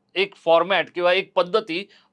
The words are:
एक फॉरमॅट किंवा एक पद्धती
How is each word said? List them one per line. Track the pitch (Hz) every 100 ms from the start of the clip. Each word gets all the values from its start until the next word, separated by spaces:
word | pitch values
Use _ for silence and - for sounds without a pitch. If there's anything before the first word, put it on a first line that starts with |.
| _ 175
एक | 196 -
फॉरमॅट | 165 165 180 185 143 175
किंवा | 175
एक | 185 190 185
पद्धती | 175 214 170 170 202 _ _